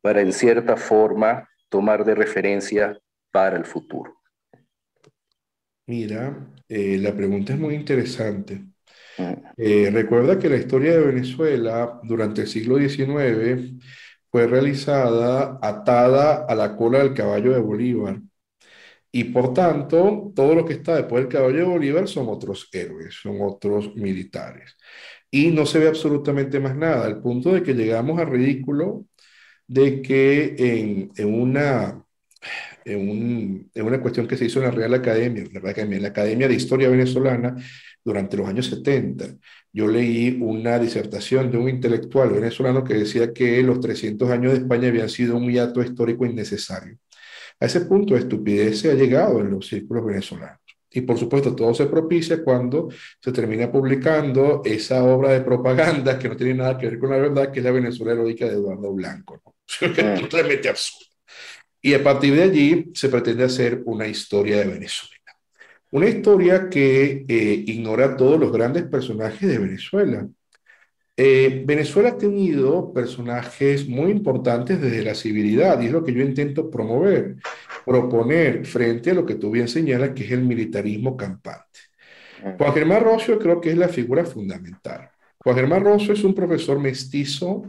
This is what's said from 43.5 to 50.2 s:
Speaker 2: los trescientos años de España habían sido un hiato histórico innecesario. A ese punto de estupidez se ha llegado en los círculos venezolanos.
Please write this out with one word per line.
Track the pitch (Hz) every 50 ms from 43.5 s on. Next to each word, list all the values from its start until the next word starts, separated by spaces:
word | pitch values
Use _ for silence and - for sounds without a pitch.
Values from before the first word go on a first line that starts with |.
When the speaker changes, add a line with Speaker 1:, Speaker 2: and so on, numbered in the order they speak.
| 120 123 127
Speaker 2:
los | 127 123 127
trescientos | 127 - 139 - - 107 104 104 127 123
años | 123 120 123 127 135
de | 127
España | 127 127 127 120 127 127
habían | 117 113 110 110
sido | - - 123 120 117
un | 120 120 123 123
hiato | 123 120 120 120 123 120
histórico | - - - 120 113 117 120 127
innecesario. | 120 113 113 104 104 101 101 - - 98 95 - - - _ _ _ _ _ - - - - - - _ _
A | -
ese | 120 - 175 170
punto | 165 190 202 202 - 131
de | 120
estupidez | - - - 107 104 104 104 101 104 107 107 104
se | - 160
ha | 143
llegado | 131 135 123 123 143 175 214 143 113
en | 104 101
los | 98 95 -
círculos | - - 101 - - 117 117 113
venezolanos. | 110 101 98